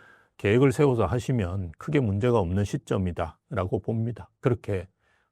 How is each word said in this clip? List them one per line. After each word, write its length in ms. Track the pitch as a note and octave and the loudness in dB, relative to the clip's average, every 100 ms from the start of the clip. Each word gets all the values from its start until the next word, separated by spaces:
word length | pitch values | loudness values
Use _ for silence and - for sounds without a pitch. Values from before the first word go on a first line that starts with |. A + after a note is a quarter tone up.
| - - _ _ | -20 -20 _ _
계획을 320 | G2+ A#2+ C#3 | 2 4 4
세워서 320 | C#3 C#3+ A#2 F2+ | 4 2 2 0
하시면 680 | B2 - B2 F2 G2 F2 - | -2 -2 -2 -2 -4 -6 -10
크게 200 | - D3 | -2 0
문제가 380 | A2 G2+ B2 A#2 | 2 2 2 4
없는 260 | E2+ F#2+ | 2 0
시점이다라고 1160 | G2+ C#3+ - A2 F2+ E2+ D#2+ - - G#2 F#2 A2 | 0 -4 -2 -2 -2 -4 -6 -8 -8 -4 -2 -4
봅니다. 500 | - A2+ A2+ A2 - _ | -4 -4 -4 -8 -16 _
그렇게 460 | B2+ A2 - F#2+ F2 _ _ _ _ | -2 -2 -4 -6 -8 _ _ _ _